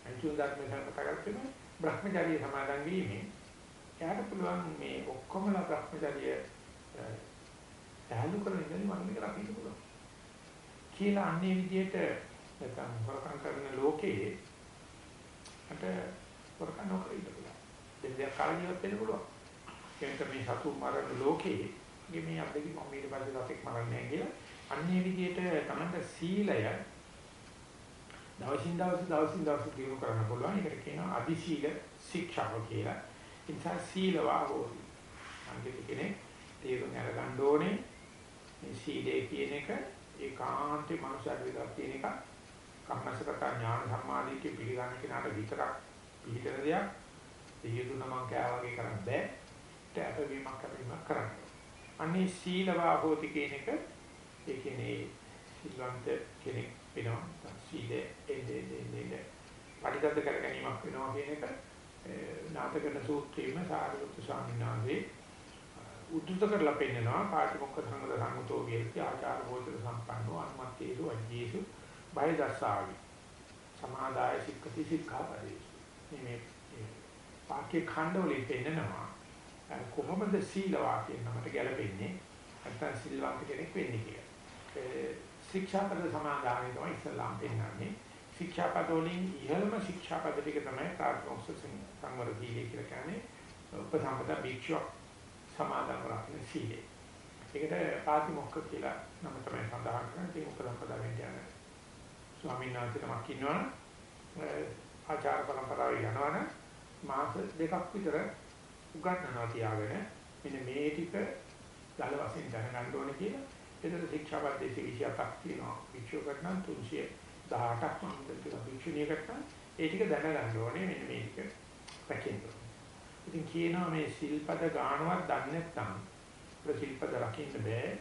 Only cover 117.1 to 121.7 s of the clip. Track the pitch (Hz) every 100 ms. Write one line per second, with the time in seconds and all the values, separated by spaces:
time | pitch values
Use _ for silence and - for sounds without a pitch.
117.1 | - - - - 120 117 117 156 - 190
118.1 | - - - 151 - 117 - - 147 147
119.1 | 156 - 269 - - - - 160 190 208
120.1 | 151 151 151 117 113 117 151 185 147 135
121.1 | 123 110 - - - -